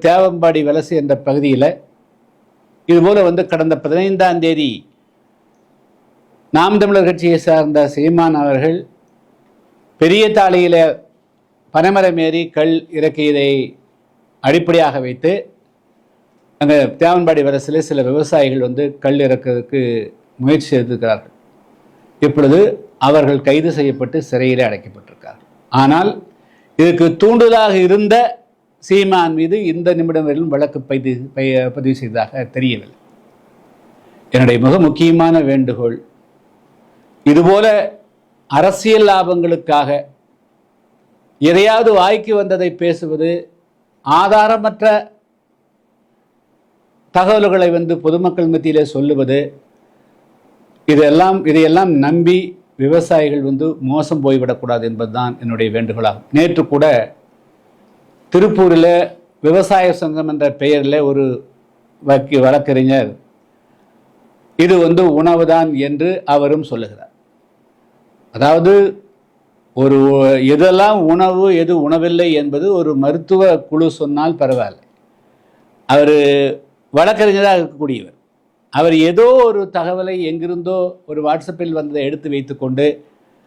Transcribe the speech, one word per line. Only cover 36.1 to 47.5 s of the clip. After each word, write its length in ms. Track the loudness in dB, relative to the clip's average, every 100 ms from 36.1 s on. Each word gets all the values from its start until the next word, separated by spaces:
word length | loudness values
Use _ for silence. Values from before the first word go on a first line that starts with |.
| _ _ _ _ _ _ _ _ _ _ _ 2
இதுபோல 340 | 4 4 4 2 2 -2 -8 _ _ _ _ _
அரசியல் 600 | 0 0 0 2 4 4
லாபங்களுக்காக 840 | 2 0 -2 -2 -4 -2 -2 0 -4 -6 _ _ _ _ _ _ _ _ _ _ _ _ _ 0
எதையாவது 420 | 2 2 2 2
வாய்க்கு 420 | 2 2 0 -2 -4
வந்ததை 340 | -2 -2 -4 -4
பேசுவது, 720 | -4 -4 -6 -4 -4 -4 -10 _ _ _ _ _ -2
ஆதாரமற்ற 800 | 0 2 2 2 0 -4 -2 0 0 -4 _ _ _ _ _ _ _ _ _ _ _ _ _ _ _ _ _ _ _ _
தகவல்களை 580 | -2 2 2 2